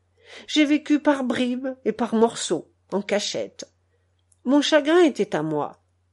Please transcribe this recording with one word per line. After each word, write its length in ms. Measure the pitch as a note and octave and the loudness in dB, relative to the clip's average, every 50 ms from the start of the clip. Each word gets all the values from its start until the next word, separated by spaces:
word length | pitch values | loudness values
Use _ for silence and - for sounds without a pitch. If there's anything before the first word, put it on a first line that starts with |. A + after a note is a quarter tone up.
| _ _ _ _ _ - - - - - | _ _ _ _ _ -20 -20 -20 -16 -4
J'ai 160 | - D4+ D4+ | 2 2 2
vécu 360 | C#4 D4+ D4 D4+ - D4 C#4+ | 4 2 0 2 0 0 2
par 240 | - D4+ C#4+ C4+ C4 | 2 2 0 0 0
bribes 520 | A#3 A#3+ A#3 B3+ B3 B3 B3 C4+ C4 B3+ - - | -4 -2 -2 -2 -2 -2 -4 -6 -8 -8 -4 -6
et 80 | - | -6
par 240 | G#3 - A#3+ G#3+ A3+ | -4 -2 -4 -2 2
morceaux, 560 | A3 A3+ A#3 - - - - F#3 D3 - _ _ _ _ _ | 2 2 2 0 -4 -6 -4 -4 -6 -6 _ _ _ _ _
en 100 | - G3 | -6 -6
cachette. 680 | G3 - G3+ - - - - B2 G2+ G2 _ - - _ _ _ _ _ _ _ _ _ _ _ _ _ _ _ - | -4 -2 -4 -4 -4 -4 -6 -6 -8 -8 _ -18 -20 _ _ _ _ _ _ _ _ _ _ _ _ _ _ _ -2
Mon 160 | B3 C#4 D4 | 2 2 2
chagrin 380 | C4 - D#4+ D4 C4+ D4 E4 F4+ | 2 4 2 2 2 4 4 4
était 360 | F4 C#4+ A3 - G3 - - | 4 4 4 0 -4 -2 -2
à 80 | D3+ D3+ | -4 -2
moi, 400 | D#3 D#3 D3 C#3 - - _ _ _ _ _ _ _ | -2 -2 -4 -4 -6 -8 _ _ _ _ _ _ _